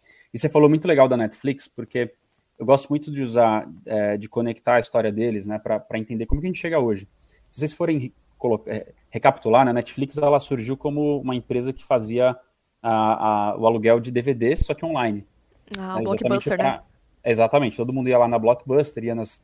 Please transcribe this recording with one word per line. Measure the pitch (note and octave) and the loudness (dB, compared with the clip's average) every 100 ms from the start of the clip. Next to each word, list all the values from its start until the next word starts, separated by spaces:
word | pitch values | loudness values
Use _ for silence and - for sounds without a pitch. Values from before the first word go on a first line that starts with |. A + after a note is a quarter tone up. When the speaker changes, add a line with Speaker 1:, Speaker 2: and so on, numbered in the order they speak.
| _ _ _ | _ _ _
Speaker 1:
E | A#2 | -6
você | D3 | 0
falou | D#3 D3 | 6 6
muito | D#3 F3+ | 6 2
legal | C#3+ C3 | 4 4
da | B2 | 4
Netflix, | A2 - C#3 C3+ - | -2 -4 -6 -6 -10
porque | - A2+ B2 A#2 _ _ _ _ - | -14 -8 -6 -6 _ _ _ _ -4
eu | A#2 | 2
gosto | C3+ - | 2 2
muito | D3 D3+ | -6 -4
de | C#3 | -6
usar, | B2 A#2 A2+ G#2+ - E2 - | 0 2 4 2 -4 -12 -6
é, | G#2+ G#2 G#2 | -2 0 -2
de | G#2+ | -4
conectar | A#2+ A#2+ A#2 - A#2+ | -4 -4 -2 2 2
a | |
história | A2 A#2+ A2 | 2 -2 -2
deles, | G#2 A#2+ G#2 G2+ | -2 -2 -4 -6
né, | G#2+ | -8
pra, | - G#2+ | -4 -6
pra | - A2 | -4 -8
entender | A2 A2+ A#2 | -6 -8 -2
como | D3 | -2
que | F#3 | -2
a | |
gente | F3+ | -6
chega | E3 D#3+ | -2 0
hoje. | A#2+ G2 G2 _ _ _ _ | 0 -2 -8 _ _ _ _
Se | - | -8
vocês | D3+ | -6
forem | - E3+ D3+ | -4 -2 -2
re-, | B2 - _ _ | -4 -12 _ _
colo-, | B2 G#2+ G#2+ | -2 -2 -4
é, | G#2 - _ _ | -10 -10 _ _
recapitular, | A2+ C3+ - A2+ A#2 | 0 2 2 4 4
né, | C3+ | 4
a | A#2+ | 0
Netflix, | - - C#3 D3 | -4 -6 -6 0
ela | D3 C#3+ | 2 2
surgiu | - C3 A2 C3+ | 0 -6 -4 -6
como | D3 D3 D3 C#3+ | -4 -2 -2 -2
uma | C3 B2 | -4 -6
empresa | - B2 C3 | -4 -4 -4
que | C3 - | -8 0
fazia | B2+ A2 A#2+ B2+ B2 _ _ _ _ A2+ | 0 0 2 2 0 _ _ _ _ -2
a, | A2 A2 - G#2+ G#2+ G#2 | 2 2 2 0 0 0
a, | G2+ | 0
o | A2+ | 2
aluguel | A#2 A2+ A#2 | 4 4 2
de | A#2+ | 2
D | B2 | -2
V | B2+ | -2
Ds, | A#2+ A#2 E3 - | 0 0 0 -2
só | |
que | D3 E3 | -4 -4
online. | D3 A#2 G#2 - _ _ _ - G3 | -2 -2 -4 -10 _ _ _ -16 -12
Speaker 2:
Ah, | F#3 F#3+ | -8 -6
Speaker 1:
É, | |
Speaker 2:
o | |
Speaker 1:
exatamente | - G#3+ - | -4 -2 -2
Speaker 2:
Blockbuster, | G3+ A3 A3 | -2 -2 0
Speaker 1:
pra, | C#3 | -2
Speaker 2:
né? | - - _ _ _ | -2 -10 _ _ _
Speaker 1:
exatamente. | B2 A2 A2+ C#3+ A#2+ A2+ | -2 2 2 2 0 -2
Todo | A#2+ | -4
mundo | C3 B2+ | -2 2
ia | B2 | 4
lá | A#2 | 4
na | A#2 | 2
Blockbuster, | A2+ A#2+ C3 C#3 D3 - A#2 | 2 0 0 0 0 -4 -6
ia | A2+ | -6
nas, | G#2+ - | -8 -12